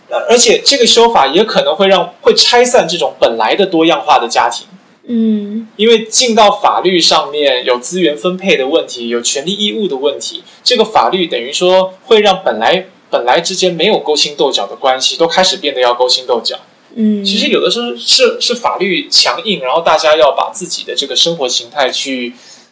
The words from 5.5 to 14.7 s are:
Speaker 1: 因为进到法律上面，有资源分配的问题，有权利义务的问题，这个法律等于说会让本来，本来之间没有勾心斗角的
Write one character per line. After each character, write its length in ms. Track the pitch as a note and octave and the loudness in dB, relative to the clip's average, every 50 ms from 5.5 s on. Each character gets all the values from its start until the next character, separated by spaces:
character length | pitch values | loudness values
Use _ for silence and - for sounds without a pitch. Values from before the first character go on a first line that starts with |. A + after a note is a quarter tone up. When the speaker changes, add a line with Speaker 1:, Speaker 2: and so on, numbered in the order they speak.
| G#3 A3+ A3+ - _ | -8 -10 -10 -10 _
Speaker 1:
因 120 | - G#3 A#3 | 0 4 4
为 180 | A#3 G#3+ A3 | 4 4 2
进 280 | - - - C4 A#3+ A3 | -2 -2 0 0 2 4
到 160 | A3+ G#3+ G3+ | 4 4 4
法 300 | G3+ - - C3 G#2 A2 | 4 2 0 0 0 2
律 200 | D#3 F3+ F#3+ E3+ | 0 2 2 2
上 300 | - - F#3+ D#3+ D3 C#3+ | 2 2 2 0 0 -2
面， 360 | D3 D3+ D3 C#3 B2+ B2 B2 | -4 -2 0 0 0 0 0
有 120 | C3 B2 B2 | -2 -2 -2
资 220 | B2 - F3 F#3 | -2 -4 -2 0
源 180 | F3 D3 D3 D3 | 0 0 -2 -2
分 200 | - F3+ F3+ F3+ | -4 -4 -4 -4
配 180 | F#3 G3 D#3+ | -2 -2 0
的 120 | C3+ C3 C3+ | 0 0 0
问 200 | D#3 D#3 C#3 - | 0 -2 -2 -4
题， 220 | - B2 A#2 A#2 | -8 -10 -6 -6
有 120 | A#2 A#2+ | -4 -4
权 240 | A#2 - - C#3 C#3+ | -4 -4 -4 -4 -4
利 80 | E3+ G3+ | -4 -4
义 200 | G3 G#3 G#3 G#3 | -4 -4 -4 -2
务 140 | A3 G#3 F3 | -4 -4 -4
的 100 | C#3+ B2+ | -4 -2
问 200 | C3+ D3 - - | -2 -2 -4 -4
题， 260 | - - - - - - - - - | -8 -12 -12 -14 -16 -20 -20 -6 -2
这 140 | - B3 A3 | 0 0 0
个 80 | G#3+ | 0
法 240 | A3 - C#3+ A#2 A#2+ | 0 2 0 2 2
律 180 | E3 F#3+ F3 E3 | 0 -2 -2 -2
等 120 | C3+ A#2+ | -4 -6
于 120 | A#2 C3 | -6 -6
说 420 | D3 - F#3 F3+ F#3 F#3 F#3 F#3 F#3 - _ | -4 -2 2 2 4 4 2 0 -4 -12 _
会 160 | - A#3 G#3+ | 2 4 4
让 200 | G3+ G3+ F#3+ - - | 4 4 2 0 -2
本 140 | - A2+ A2 | -4 -2 0
来， 300 | A2+ B2+ D#3+ F#3+ - - - _ _ _ | 0 0 0 0 -2 -8 -16 _ _ _
本 160 | - C3+ A#2+ | -4 -2 2
来 160 | A#2+ C3 E3 | 2 2 2
之 120 | E3+ - F#3+ | 0 -2 -4
间 200 | F3+ F#3 F3+ F3 | -2 -2 -2 0
没 120 | D#3+ D#3+ | 0 0
有 140 | G#3+ G3+ D3+ | 0 0 0
勾 160 | - - D3+ | 0 -2 0
心 180 | C#3+ - D3+ D3 | 0 -2 -2 -2
斗 140 | - D#3+ C3+ | -2 -2 0
角 160 | A#2+ B2 G2+ | 0 -2 -4
的 100 | G2 | -6